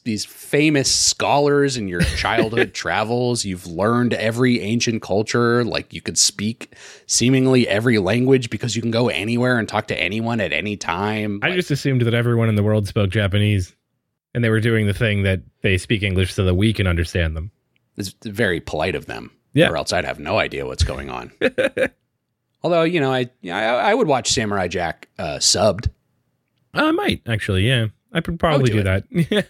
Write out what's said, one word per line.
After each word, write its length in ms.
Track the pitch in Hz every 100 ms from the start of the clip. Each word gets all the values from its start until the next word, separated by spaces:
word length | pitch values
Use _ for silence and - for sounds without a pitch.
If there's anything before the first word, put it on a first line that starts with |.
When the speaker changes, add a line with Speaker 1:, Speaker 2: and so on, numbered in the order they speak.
Speaker 1:
these 220 | 123 107
famous 680 | - - - 143 156 143 123
scholars 840 | - - - 101 139 143 143 143 123
in 100 | 98
your 140 | 87
childhood 720 | - - 98 113 113 113 -
Speaker 2:
<laughs> 0 |
Speaker 1:
travels. 680 | - 85 92 110 120 123 117
You've 220 | 101 90 90
learned 460 | 82 104 120 120
every 480 | 113 110 113 127 120
ancient 420 | 98 117 120 110
culture. 600 | - 98 107 123 117 120
Like, 280 | 113 - -
you 60 | 85
could 180 | - 82
speak 560 | - - 104 - - - - - -
seemingly 640 | - 117 135 131 131 113
every 300 | 101 123 107
language 520 | 90 117 127 131 120
because 240 | 107 120
you 80 | 117
can 80 | 113
go 180 | 113 120
anywhere 500 | 80 107 120 127 123
and 100 | 101
talk 180 | 104 -
to 100 | 87
anyone 400 | 85 107 117 117
at 120 | 90
any 240 | 73 104 101
time. 640 | - 85 104 107 104 101
Speaker 2:
I 60 | 139
Speaker 1:
Like 80 | 185
Speaker 2:
just 140 | 170
assumed 320 | 139 143 131
that 100 | 117
everyone 340 | 117 120 117 113
in 80 | 104
the 60 |
world 240 | 104 107 101
spoke 220 | 113 98
Japanese 680 | 107 101 101 104 101 87 _ _ _ _ _ _
and 80 | 120
they 80 | 113
were 100 | 110
doing 280 | 117 113 104
the 60 |
thing 280 | 95 113 101
that 200 | 98 95 - _
they 160 | 107 92
speak 240 | - 107
English 320 | 98 92 92
so 100 | -
that 100 | 92 90
we 160 | 110
can 160 | 104 95
understand 480 | 85 85 92 80 80
them. 160 | 92 - _ _ _ -
Speaker 1:
It's 160 | 95 -
very 340 | 113 101 104 82
polite 360 | - 78 90 71
of 100 | -
them. 240 | 57 57 - _
Speaker 2:
Yeah. 160 | 139 175
Speaker 1:
Or 60 | 80
else 160 | -
I'd 120 | 90
have 140 | 71 65
no 200 | 73 104
idea 280 | 73 69 65
what's 160 | 62
going 260 | - 67 69
on. 200 | 62 60 -
Speaker 2:
<laughs> 500 | 262 - 269 - 262 - _ _ _ _ _ _
Speaker 1:
Although, 180 | 160 170
you 160 | 165 175
know, 120 | 135
I, 180 | 131 123 _
I, 80 | 90 92
I 320 | 110 123 214
would 140 | 240 180
watch 240 | 131 -
Samurai 340 | - 107 101 90
Jack, 400 | 90 82 - - -
uh, 160 | 85 69
subbed. 520 | - - 104 87 - - _ _ _ _ _ _ _
Speaker 2:
I 180 | - 311
might, 320 | 339 415 - -
actually, 400 | 107 - 92 110
yeah. 180 | 127 110 - _
I 80 | 165
could 180 | - 170
probably 180 | 170 147
Speaker 1:
I 60 |
would 480 | 127 107 98 95 -
Speaker 2:
do 220 | 175 156
Speaker 1:
do 100 | 208